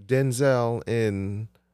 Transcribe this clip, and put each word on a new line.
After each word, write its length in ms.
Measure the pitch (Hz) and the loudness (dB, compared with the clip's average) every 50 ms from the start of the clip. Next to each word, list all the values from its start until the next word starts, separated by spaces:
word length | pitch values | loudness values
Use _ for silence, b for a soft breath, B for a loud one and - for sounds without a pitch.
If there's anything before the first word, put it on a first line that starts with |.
| 101 | -4
Denzel 800 | 104 131 131 139 135 120 120 143 139 131 123 120 117 117 117 - | 0 0 2 2 0 0 2 2 2 4 2 2 0 -2 -4 -4
in 600 | - 113 117 113 107 101 95 98 98 101 104 110 - - _ _ _ | -2 0 0 0 0 0 -2 -4 -4 -6 -6 -8 -10 -14 _ _ _